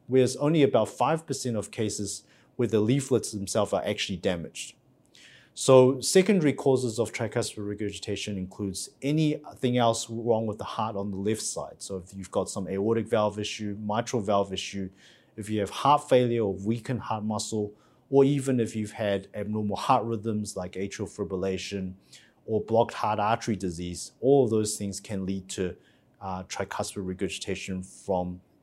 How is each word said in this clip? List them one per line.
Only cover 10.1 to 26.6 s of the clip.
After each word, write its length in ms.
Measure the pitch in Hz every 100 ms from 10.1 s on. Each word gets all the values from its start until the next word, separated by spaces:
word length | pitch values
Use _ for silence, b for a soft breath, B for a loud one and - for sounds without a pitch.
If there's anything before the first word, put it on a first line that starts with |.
| 117 117 110 110
with 120 | 101
the 60 |
heart 300 | - - 110
on 160 | 101 101
the 60 | 95
left 260 | 101 110
side. 320 | - - 73 -
So 180 | - 95
if 200 | 90 98
you've 140 | 92
got 180 | 104 92
some 200 | 104 87
aortic 400 | 98 107 113 107
valve 320 | 110 107 101
issue, 360 | 104 - 107 104
mitral 380 | 104 107 120 123
valve 300 | 101 101 98
issue, 360 | 95 - 98 95 - b b b b
if 140 | 101
you 80 | 107
have 120 | 98
heart 380 | - 135 147 -
failure 340 | 127 123 117
or 120 | 104
weakened 460 | 95 101 117 123 117
heart 240 | - 110
muscle, 480 | 107 104 - 107 104 - b b b
or 120 | 135
even 340 | 139 143 131 127
if 160 | 110
you've 180 | 113 104
had 340 | - 107 98 95
abnormal 420 | 107 101 107 104 95
heart 280 | - 127
rhythms 520 | 113 113 110 107 104 98
like 160 | 90
atrial 360 | 92 98 - 95
fibrillation 880 | - 95 92 95 92 - 101 92 92 B B B B -
or 140 | 107
blocked 340 | - 113 110
heart 260 | - 107 107
artery 340 | 104 117 -
disease, 580 | 95 95 82 87 87 - -
all 240 | 127 139
of 60 | 123
those 260 | 110 107 -
things 220 | 101 92
can 280 | - 98 95
lead 220 | 95 92
to, 280 | - 90 - b b b -
uh, 200 | 98 92
tricuspid 640 | 92 -